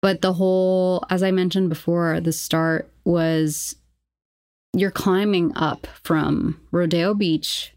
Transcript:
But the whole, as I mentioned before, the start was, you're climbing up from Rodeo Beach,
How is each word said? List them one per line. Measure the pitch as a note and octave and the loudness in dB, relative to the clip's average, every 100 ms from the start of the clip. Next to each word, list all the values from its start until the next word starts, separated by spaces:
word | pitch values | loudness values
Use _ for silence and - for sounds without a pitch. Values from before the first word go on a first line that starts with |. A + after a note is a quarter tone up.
But | G3 F#3+ | 0 2
the | F#3+ | 0
whole, | F3+ F#3+ F#3 F#3 F#3 F#3 F3+ - | 2 2 2 2 2 0 -2 -2
as | F#3 | 0
I | F#3+ | 2
mentioned | F#3 F3+ F#3+ F#3 | 2 0 0 0
before, | D#3+ - E3+ E3+ D#3+ | -2 -2 0 0 0
the | E3 | -2
start | D#3 - E3 D#3+ D#3+ - _ | -4 -2 0 0 -2 -4 _
was, | - E3+ E3 D#3+ D#3 D3+ - - _ _ _ _ _ _ _ _ _ | 0 2 2 2 0 -2 -10 -12 _ _ _ _ _ _ _ _ _
you're | F#3 F#3+ | -2 -2
climbing | - G3+ F#3 G#3 F#3+ E3+ | 0 0 2 2 2 0
up | - D#3 A#2 - - | 0 -2 -4 -12 -16
from | - D#3+ D3 D3 - D#3 - | -2 0 0 0 -2 -6 -4
Rodeo | F3 E3+ E3+ F3+ | -2 0 2 0
Beach, | G#3 F#3 D#3 - - - | 0 0 0 -2 -8 -10